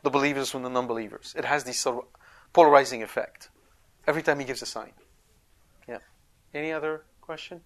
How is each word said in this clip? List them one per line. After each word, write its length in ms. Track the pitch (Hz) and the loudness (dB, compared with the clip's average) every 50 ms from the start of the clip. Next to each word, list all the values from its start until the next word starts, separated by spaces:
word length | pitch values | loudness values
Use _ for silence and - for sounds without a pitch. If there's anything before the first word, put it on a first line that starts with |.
the 80 | - 143 | 0 2
believers 400 | 127 143 139 147 143 135 135 - | 2 2 2 2 0 -2 -4 -6
from 140 | - 131 127 | -6 -8 -8
the 60 | 127 | -4
non-believers. 640 | 127 127 123 120 117 113 110 101 107 - - - - | -4 -4 -2 -2 -4 -6 -6 -10 -12 -16 -16 -12 -10
It 80 | - - | -8 -2
has 180 | 123 143 147 123 | -2 -2 -2 -2
this 160 | 127 123 - | -6 -6 -4
sort 180 | - 135 120 | -4 -2 -4
of 60 | 123 - _ _ _ - - - - - _ | -4 -10 _ _ _ -20 -20 -20 -20 -20 _
polarizing 520 | _ 175 165 151 143 139 135 123 127 117 110 | _ 8 8 10 10 8 8 6 -4 -8 -8
effect 460 | - - 120 - - _ - - - _ _ _ _ _ _ _ _ _ _ _ | -6 -6 -6 -6 -6 _ -20 -20 -20 _ _ _ _ _ _ _ _ _ _ _
every 140 | - 147 160 156 | -2 -2 0 0
time 160 | 165 147 143 | 0 0 0
he 60 | 135 | -2
gives 160 | 123 131 - | -8 -8 -8
a 40 | 117 | -8
sign. 260 | - - 113 - - _ _ _ _ _ _ _ _ _ _ _ _ _ _ _ _ _ _ - | -10 -10 -12 -12 -14 _ _ _ _ _ _ _ _ _ _ _ _ _ _ _ _ _ _ -16
Yeah. 120 | - 117 - - _ _ _ _ _ _ _ _ _ - | -14 -14 -14 -16 _ _ _ _ _ _ _ _ _ -10
Any 180 | 147 151 160 | -8 -6 -4
other 320 | 160 156 151 156 156 156 - _ _ _ | -4 -4 -4 -4 -6 -6 -12 _ _ _
question? 400 | - - 160 160 - - 180 170 _ | -14 -14 -14 -12 -12 -16 -16 -18 _